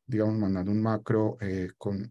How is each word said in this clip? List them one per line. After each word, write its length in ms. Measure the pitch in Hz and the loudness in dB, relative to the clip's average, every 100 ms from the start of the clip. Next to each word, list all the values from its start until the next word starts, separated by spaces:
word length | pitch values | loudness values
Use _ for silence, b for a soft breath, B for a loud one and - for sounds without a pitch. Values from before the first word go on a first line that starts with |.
| - | -4
digamos, 320 | 110 107 110 | 0 2 2
mandando 340 | 101 95 92 | 0 0 0
un 100 | 107 | 2
macro, 540 | 110 110 - 113 107 - | 2 0 2 2 2 0
eh, 300 | 101 95 90 - | -4 -4 -4 -6
con 320 | 104 101 101 | -6 -4 -6